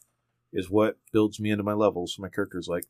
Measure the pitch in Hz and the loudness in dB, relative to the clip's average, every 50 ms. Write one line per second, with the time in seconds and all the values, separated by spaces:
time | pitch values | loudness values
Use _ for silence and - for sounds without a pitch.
0 | _ _ _ _ _ _ _ _ _ _ - 98 90 87 95 107 107 110 - _ | _ _ _ _ _ _ _ _ _ _ -6 -6 -4 0 2 2 2 2 0 _
1 | _ _ - 110 107 104 98 - 107 107 107 104 98 104 107 104 107 101 - 87 | _ _ 2 2 2 2 0 -2 -2 -2 0 0 0 -2 0 2 4 2 2 0
2 | 87 85 - - 98 92 - - 98 90 - 90 82 87 87 87 - - | -4 -6 -8 -10 -10 -8 -4 -4 -4 -4 -4 -8 -6 -4 -4 -6 -6 -4